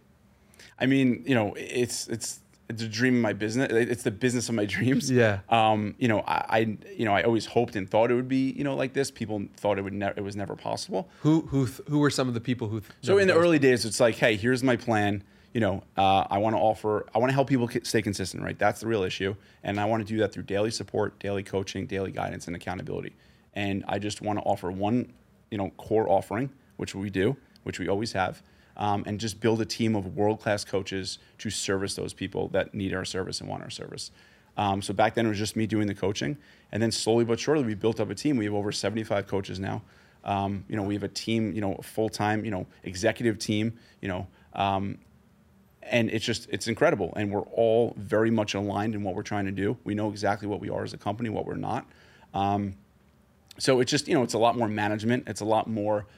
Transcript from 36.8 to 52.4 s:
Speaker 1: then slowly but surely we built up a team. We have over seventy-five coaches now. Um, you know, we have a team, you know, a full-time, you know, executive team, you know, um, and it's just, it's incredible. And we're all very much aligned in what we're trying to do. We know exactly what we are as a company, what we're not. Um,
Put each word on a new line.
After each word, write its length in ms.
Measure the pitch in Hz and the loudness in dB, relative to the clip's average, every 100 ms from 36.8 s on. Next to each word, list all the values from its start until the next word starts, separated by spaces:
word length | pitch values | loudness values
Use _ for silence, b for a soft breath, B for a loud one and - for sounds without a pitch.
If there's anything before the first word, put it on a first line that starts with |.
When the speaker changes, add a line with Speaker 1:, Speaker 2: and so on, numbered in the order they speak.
Speaker 1:
then 100 | 113 | 0
slowly 320 | - 110 117 | 0 2 4
but 160 | 117 113 | 2 0
surely 240 | - 156 | 0 0
we 120 | 117 101 | 0 0
built 240 | 110 113 | 0 0
up 100 | 104 | -4
a 60 | 104 | -2
team. 200 | 147 131 | 0 2
We 100 | 104 | 0
have 100 | 101 | 0
over 160 | 101 | -2
seventy-five 560 | - 98 110 107 101 95 | -2 -2 -2 -2 -2 -2
coaches 320 | 98 95 95 | -4 -4 -6
now. 240 | 101 110 - b b b | -6 -6 -10 b b b
Um, 420 | - 101 98 98 - | -4 -2 -2 -4 -4
you 80 | 107 | -4
know, 60 | |
we 140 | 98 101 | -2 -2
have 80 | |
a 40 | 98 | -4
team, 440 | - - 113 107 | -6 -2 0 0
you 100 | 107 | -2
know, 140 | 98 - | -4 -6
a 80 | |
full-time, 600 | - - 110 - 104 107 | -6 -2 -2 0 0 0
you 60 | 107 | -2
know, 160 | 92 92 b | -6 -8 b
executive 540 | 95 92 110 110 120 101 | -12 -2 0 2 0 0
team, 400 | - 107 113 117 b b | 0 0 0 -4 b b
you 60 | 98 | -6
know, 180 | 90 95 b b | -6 -8 b b
um, 440 | - 98 98 98 - - _ _ _ _ _ _ _ | -2 0 0 -2 -8 -16 _ _ _ _ _ _ _
and 260 | - 120 113 | -2 0 2
it's 160 | 110 120 | 0 -2
just, 220 | 110 - | -4 -4
it's 180 | - 117 | -6 -2
incredible. 460 | 110 156 123 87 - | 2 4 4 0 -2
And 160 | 101 | -2
we're 100 | 101 | -2
all 520 | - - 113 113 117 - | -2 2 4 4 2 -2
very 340 | 98 107 113 | 0 2 4
much 240 | 113 104 98 | 4 2 -2
aligned 400 | 101 98 110 104 | -2 -2 -2 -2
in 80 | |
what 100 | 101 90 | -4 -4
we're 60 | |
trying 240 | - 104 98 | -4 -2 -2
to 60 | |
do. 260 | 98 101 123 | -2 -2 -2
We 100 | - | -4
know 160 | 104 107 | -2 -2
exactly 380 | 101 101 104 104 | -2 -2 -2 -2
what 140 | 95 | -4
we 80 | 101 | -4
are 140 | 98 | -4
as 100 | 104 | -6
a 40 | 101 | -6
company, 320 | 104 107 117 | -6 -4 -4
what 160 | 95 92 | -4 -4
we're 100 | 101 | -6
not. 300 | 98 117 - b b b b | -4 -6 -8 b b b b
Um, 420 | 101 | 0